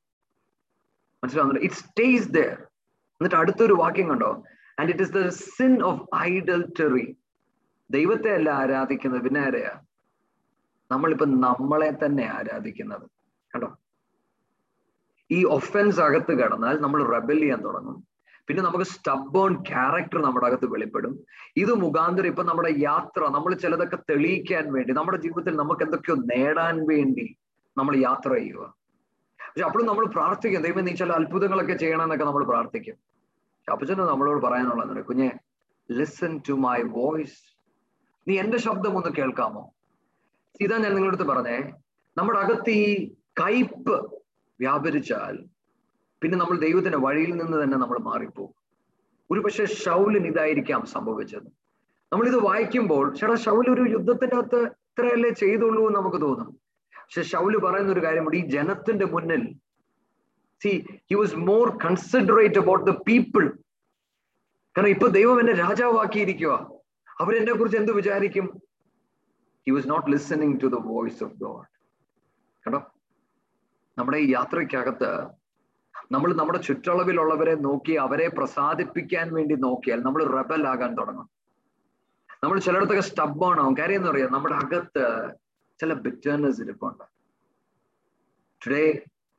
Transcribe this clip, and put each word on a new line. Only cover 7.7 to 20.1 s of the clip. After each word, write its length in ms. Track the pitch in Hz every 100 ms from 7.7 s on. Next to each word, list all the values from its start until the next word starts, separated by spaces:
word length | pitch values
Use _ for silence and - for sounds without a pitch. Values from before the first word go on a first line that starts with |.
| _ -
ദൈവത്തെ 440 | 135 165 220 220
അല്ല 160 | 185 156
ആരാധിക്കുന്നത്, 720 | 143 135 131 131 139 135 127
പിന്നെ 200 | 123 143
ആരെയാ? 400 | 139 120 104 - _ _ _ _ _ _ _ _ _ _ -
നമ്മളിപ്പോ 360 | 131 156 147 147
നമ്മളെ 640 | 131 127 123 139 151 151 143
തന്നെ 200 | 147 143
ആരാധിക്കുന്നത്. 840 | 110 107 110 117 107 - 107 101 - _ _ _ _
കണ്ടോ? 240 | 123 113 - _ _ _ _ _ _ _ _ _ _ _ _ _ _ -
ഈ 140 | -
ഒഫൻസ് 560 | 185 139 - 202 208 175
അകത്ത് 380 | 151 151 - 135
കിടന്നാൽ 420 | 113 110 117 151
നമ്മൾ 300 | 147 147 120
റെബൽ 280 | 117 117 151
ചെയ്യാൻ 240 | 151 120
തുടങ്ങും. 420 | - - - - - _ _ - -
പിന്നെ 140 | 156
നമുക്ക് 220 | 180 180
stubborn 840 | 185 - 151 135 135 190 190 160 -
ക്യാരക്ടർ 540 | 135 127 165 175